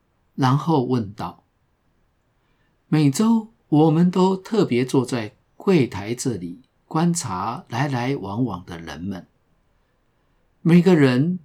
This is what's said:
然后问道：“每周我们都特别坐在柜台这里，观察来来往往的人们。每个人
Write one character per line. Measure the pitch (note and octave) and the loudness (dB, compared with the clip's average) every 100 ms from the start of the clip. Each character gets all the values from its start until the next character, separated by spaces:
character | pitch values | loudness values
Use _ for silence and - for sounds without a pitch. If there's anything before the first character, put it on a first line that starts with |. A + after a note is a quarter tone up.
| _ _ _ | _ _ _
然 | - C3 C#3 | -2 0 2
后 | E3+ D#3 | 2 0
问 | B2 B2+ G2+ | 2 -2 -4
道 | G2+ F2 - _ _ _ _ _ _ _ _ _ _ _ _ _ _ - | -10 -14 -14 _ _ _ _ _ _ _ _ _ _ _ _ _ _ -4
：“每 | D3+ D3 | 2 2
周 | C3+ A3 A3+ G#3+ _ - | 2 2 2 -2 _ -2
我 | D3 D#3+ | 2 4
们 | D#3 F3+ | 4 2
都 | F#3 F#3 F#3+ | 2 0 0
特 | - A3 | -4 -2
别 | C3+ A#2+ | 0 0
坐 | B2+ C#3+ B2 | 0 0 0
在 | B2+ G#2+ _ _ | -4 -8 _ _
柜 | _ - F3+ A#2+ | _ 0 2 2
台 | G2+ G2+ | -4 -8
这 | A#2+ C3+ G#2 | -6 -6 -6
里， | F2 F2 _ _ - | -8 -14 _ _ -8
观 | D#3+ F3 | -2 -2
察 | E3+ - C3 G#2 B2 - | -2 -6 -6 -8 -8 -10
来 | A#2 D3 | -6 -4
来 | C3 B2 C#3 | -4 -4 -6
往 | F#2+ G2+ | -6 -6
往 | B2+ F2+ | -4 -6
的 | F2 E2+ | -12 -16
人 | E2 D2 | -14 -12
们。 | F2+ F#2+ E2+ _ _ _ _ _ _ _ _ _ _ _ _ _ | -10 -12 -14 _ _ _ _ _ _ _ _ _ _ _ _ _
每 | E3 F3 | 4 6
个 | F3 F3 | 6 6
人 | C3+ B2 D#3+ F3+ | 4 4 0 -2